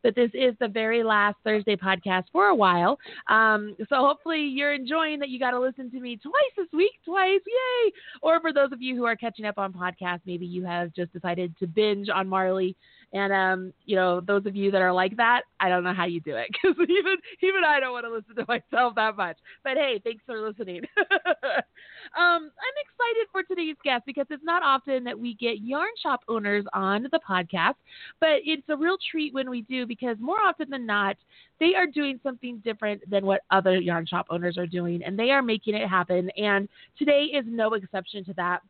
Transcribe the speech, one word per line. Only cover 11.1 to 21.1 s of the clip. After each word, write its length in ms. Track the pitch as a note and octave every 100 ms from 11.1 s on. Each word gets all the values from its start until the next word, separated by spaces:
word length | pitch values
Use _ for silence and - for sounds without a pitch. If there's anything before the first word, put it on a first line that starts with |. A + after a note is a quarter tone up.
decided 460 | F3 F3+ F3 F3+ E3
to 80 | F#3
binge 420 | E3 G#3+ G3+ G3+
on 200 | F#3+ F#3+
Marley. 480 | F#3+ F#3+ F#3+ F#3 F#3 _ _ _
And, 200 | G3 G3
um, 400 | G3 F#3 F#3+ F#3 - -
you 100 | F#3+
know, 240 | F#3 F3+
those 260 | F3+ G3+ G3+
of 80 |
you 160 | G3 G3
that 100 | G3
are 120 | F#3
like 240 | F3+ F#3+ G#3+
that, 260 | F3 A#3+ - _
I 100 | F#3
don't 140 | F3+
know 100 | F3+
how 120 | F#3
you 160 | F3 E3+
do 160 | D#3 B2
it, 120 | A#2+ G#3
<laughs> 60 |
'cause 140 | F#4+ D4+
even, 380 | F4 F4+ F4 F#4+ - -
even 220 | F#4 F#4+ E4
I 140 | D4
don't 100 | C4
wanna 200 | B3 A#3
listen 260 | A3+ G#3+ A3+
to 80 | F#3
myself 480 | - - A3+ B3
that 220 | G#3+ A3 G#3
much. 220 | F3+ D#3+ - -
But 120 | - C4
hey, 240 | C#4 A3
thanks 180 | A3+ A3
for 160 | - A3+
listening. 440 | G#3+ G3+ F#3+ F3+ B3+ -
<laughs> 0 | G4